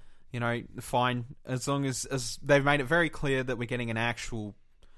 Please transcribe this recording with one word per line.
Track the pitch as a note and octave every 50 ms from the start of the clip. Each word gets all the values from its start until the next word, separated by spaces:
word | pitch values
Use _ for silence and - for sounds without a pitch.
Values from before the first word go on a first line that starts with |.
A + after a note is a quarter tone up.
| - - - - - -
You | B2 A#2+
know, | A#2+ A#2+ A#2+ A#2 A2 - - -
fine. | - - C3 B2 B2 B2 B2 B2 A#2 B2+ - - -
As | - C3 B2 -
long | C#3+ C#3 C#3 C#3
as, | C3+ B2+ - -
as | - C3+ C3 A#2 - - -
they've | - C#3 C#3+ C#3+
made | C3+ C#3+ D3 C#3+
it | B2+
very | B2+ E3 F3 E3 D3
clear | - - D#3 C#3 C3+ C3
that | B2+ C3 B2
we're | A2 A#2+
getting | A2+ B2 A#2+ A#2+ A#2
an | A2
actual | A2+ A#2 A#2 A2+ - - - A#2 A2 G#2 G#2 - - - - - - - - -